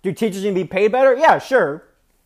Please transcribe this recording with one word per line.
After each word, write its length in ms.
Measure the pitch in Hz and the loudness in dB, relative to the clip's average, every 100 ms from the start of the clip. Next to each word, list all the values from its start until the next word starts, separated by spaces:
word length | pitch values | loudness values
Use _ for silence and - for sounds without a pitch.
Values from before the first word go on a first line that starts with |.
Do 100 | 190 | -8
teachers 320 | 156 226 190 | -4 -4 -4
need 60 | 202 | -4
to 60 | 190 | -4
be 100 | 175 | -4
paid 260 | 190 208 | -2 0
better? 240 | 247 269 254 | 2 2 4
Yeah, 240 | 311 190 | 4 2
sure. 460 | - 254 160 156 _ _ _ _ | 2 0 0 -4 _ _ _ _